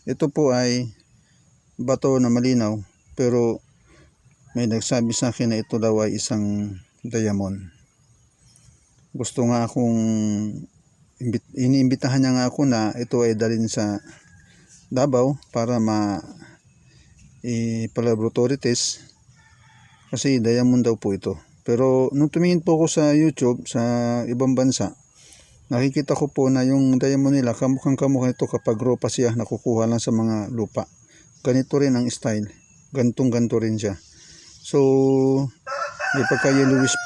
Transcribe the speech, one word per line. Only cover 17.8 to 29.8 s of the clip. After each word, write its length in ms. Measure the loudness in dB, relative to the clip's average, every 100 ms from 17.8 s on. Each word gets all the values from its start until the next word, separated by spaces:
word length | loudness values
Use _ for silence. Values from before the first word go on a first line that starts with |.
| -6 -2 0 0 0 0 0 0
test 480 | -2 -2 -4 -8 -16 _ _ -20 _ _ _ _ -20 _ -10
kasi 300 | -4 0 2
diamond 440 | 2 2 4 4
daw 120 | 2 0
po 160 | -2
ito. 240 | -4 -4 -8 -12 _
Pero 480 | -4 0 2 2 2 2
nung 160 | 0
tumingin 320 | 2 2 2
po 160 | 2 2
ako 60 | 2
sa 160 | 2 4
YouTube, 540 | 4 2 2 0 0 -4
sa 120 | -4 -2 0 -2 -2 -4
ibang 260 | -2 0 2
bansa, 400 | 2 0 -4 -6 _ _ -20 -20 -20 -20 -4
nakikita 480 | 0 0 0 -2 -2
ko 80 | -2
po 240 | 0 2
na 160 | 2 2
yung 320 | 2 2 2
diamond 320 | 2 2 2
nila, 240 | 2 0 0
kamukhang 400 | -2 0 0 0
kamukha 400 | 2 2 0 -2
ito 80 |
kapag 320 | -2 -2 -2 -2
raw 240 | 0 0
pa 80 | -2
siya 240 | 0 0
nakukuha 540 | 0 -4 -4 -2 0